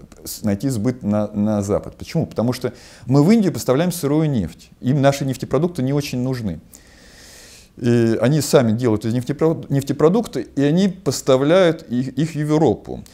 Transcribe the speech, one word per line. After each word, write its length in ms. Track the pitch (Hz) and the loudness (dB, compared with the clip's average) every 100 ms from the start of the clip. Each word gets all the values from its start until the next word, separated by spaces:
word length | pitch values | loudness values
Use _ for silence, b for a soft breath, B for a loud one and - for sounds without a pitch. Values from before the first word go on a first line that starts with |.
| - - | -18 -18
с-, 180 | - - | -16 -6
найти 260 | 107 101 139 | -2 -2 -2
сбыт 360 | 117 117 123 | -2 -2 -4
на, 240 | 101 104 104 | -2 -2 -2
на 340 | 101 107 104 | -2 0 0
Запад. 320 | 101 92 - | 0 -2 -4
Почему? 320 | - - 165 131 | -16 -6 -4 -4
Потому 260 | - 117 | -2 -2
что 200 | 123 127 - B B - | -2 -6 -10 B B 0
мы 160 | 139 | 4
в 80 | 156 | 6
Индию 220 | 233 185 | 4 2
поставляем 400 | 127 - 131 175 | -2 0 0 0
сырую 360 | - 139 151 156 | -2 -2 0 0
нефть, 420 | 127 80 - - - | 0 -4 -8 -20 -8
им 200 | 123 143 | -2 4
наши 240 | 139 139 | 4 2
нефтепродукты 600 | 135 123 - 135 175 170 | -4 -4 -2 0 0 -2
не 80 | 131 | -2
очень 260 | 143 139 127 | -2 -2 -4
нужны. 400 | 127 127 107 78 - B B B B B B B B B B - | -4 -4 -6 -8 -12 B B B B B B B B B B -6
И 420 | 120 120 113 110 | -2 0 2 2
они 200 | 117 156 | 2 0
сами 320 | - 156 117 | 2 4 4
делают 320 | 110 127 107 | 2 2 0
из 100 | 113 | 0
нефтепро-, 520 | 123 123 143 160 160 - | -4 -4 -2 0 -2 -2
нефтепродукты, 800 | 139 135 143 151 214 233 131 - - | -4 -2 2 4 2 -2 -6 -6 0
и 60 | |
они 260 | 143 170 196 | 2 4 2
поставляют 920 | 175 - 127 - 131 143 185 175 160 | 0 -4 -4 2 2 4 4 4 0
их, 260 | - 123 131 | -4 -4 -4
их 240 | 135 160 | -2 -4
в 20 | |
Европу. 720 | 143 151 151 147 101 - 64 - | -2 0 2 2 0 -6 -14 -14